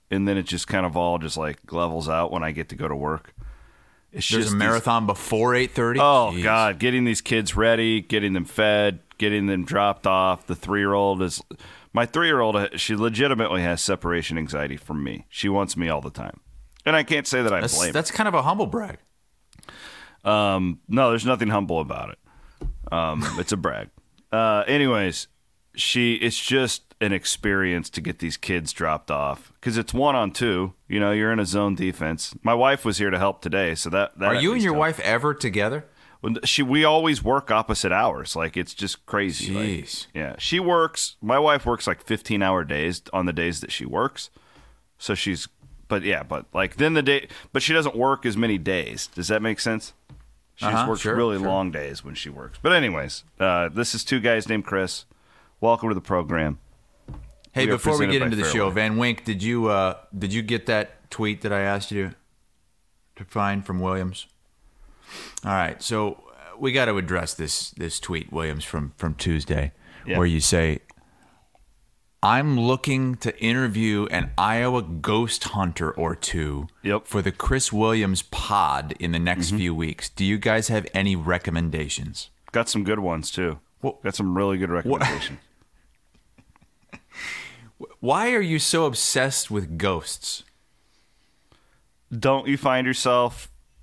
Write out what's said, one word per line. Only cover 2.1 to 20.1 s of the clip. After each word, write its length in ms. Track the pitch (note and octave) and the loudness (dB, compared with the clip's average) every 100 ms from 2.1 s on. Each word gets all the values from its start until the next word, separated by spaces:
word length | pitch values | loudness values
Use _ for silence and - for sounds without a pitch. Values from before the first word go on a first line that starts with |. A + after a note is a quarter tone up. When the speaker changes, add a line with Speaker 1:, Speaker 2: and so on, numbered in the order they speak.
| D#2+ E2+ | -2 0
Speaker 1:
when 120 | E2+ | -2
I 80 | D#2 | -4
get 160 | D2+ D#2 | -6 -10
to 60 | - | -8
go 140 | D#2 | -6
to 60 | C#2+ | -4
work. 380 | D2 D#2 - - - - - _ _ _ _ | -4 -6 -8 -18 -18 -18 -20 _ _ _ _
It's 160 | B2+ - | -8 -2
Speaker 2:
There's 180 | A2+ G#2+ | 0 2
Speaker 1:
just 20 | |
Speaker 2:
a 20 | G2+ | 2
Speaker 1:
these 40 | |
Speaker 2:
marathon 460 | G#2 A2+ A#2+ A#2 G#2 | 4 2 2 2 2
before 480 | G2 - A2 A#2+ | -2 0 2 4
eight 180 | B2 B2+ | 4 2
thirty? 280 | - A#2 B2+ | 0 0 4
Speaker 1:
Oh, 320 | C#3+ C3+ A2 | 6 6 6
Speaker 2:
Jeez. 80 | F2 | 2
Speaker 1:
God, 360 | G#2 A2 G#2+ F2 | 2 4 4 2
getting 240 | B2 B2+ A#2+ | 2 4 2
these 160 | G#2+ | 0
kids 340 | - A2+ G#2 F#2+ | 2 0 2 2
ready, 460 | A2+ A2+ A2+ A2 | 4 6 4 2
getting 320 | - G#2+ G2+ | 0 0 2
them 100 | F#2+ F2 | 0 -2
fed, 540 | - G#2+ G#2 G#2 F2 _ - | 2 4 6 4 0 _ -2
getting 260 | G#2 G#2 G2 | 0 2 2
them 180 | F#2+ E2+ | 0 0
dropped 420 | G2+ G2+ G2 G2 | 2 2 2 2
off. 400 | F#2+ F#2 F2+ - | 4 4 0 -4
The 80 | E2+ | -8
three-year-old 640 | F#2 G2+ G2+ G2+ G2 F#2+ | -2 0 4 4 4 2
is, 200 | F2+ - - - - - - | -2 -4 -12 -20 -20 -20 -6
my 140 | A#2 A#2+ | -2 0
three-year-old, 480 | D#3+ E3+ C#3 A2 G#2 | 0 2 2 2 2
uh, 200 | G2+ - | 0 -4
she 180 | - G#2+ | -4 0
legitimately 680 | A#2 A2 C#3 A#2+ G#2+ F#2 | 0 2 2 2 0 0
has 200 | F2 F2 | 0 0
separation 560 | - F#2+ E2+ E2+ - E2 | 0 -2 0 -2 -2 -4
anxiety 360 | D2+ D2 D2 C#2+ | -4 -4 -6 -8
from 260 | - D2+ | -8 -6
me. 240 | C#2 G1+ - | -6 -8 -14
She 180 | - G2+ | -4 0
wants 300 | G2 F#2+ - | 0 0 -2
me 120 | E2+ | -2
all 120 | D2+ | -2
the 80 | C2+ | -4
time. 300 | C2+ G1+ - - - - _ - | -10 -12 -14 -20 -20 -20 _ 2
And 80 | D#3+ | 2
I 80 | |
can't 240 | - D3+ C3+ | 2 0 0
say 160 | B2+ | 0
that 100 | A2+ | 2
I 80 | F#2 | 2
Speaker 2:
That's, 160 | A#2 D#2 | 0 0
Speaker 1:
blame 120 | F2 | 0
her. 40 | |
Speaker 2:
that's 160 | C#3+ - | 0 -2
kind 160 | - G#3+ | 0 2
of 60 | |
a 80 | E3+ | 2
humble 240 | C3+ G3 G3+ | 2 0 0
brag. 320 | A#3 G3+ - _ _ _ _ _ - - - - - - | -2 -6 -12 _ _ _ _ _ -20 -20 -20 -20 -20 -20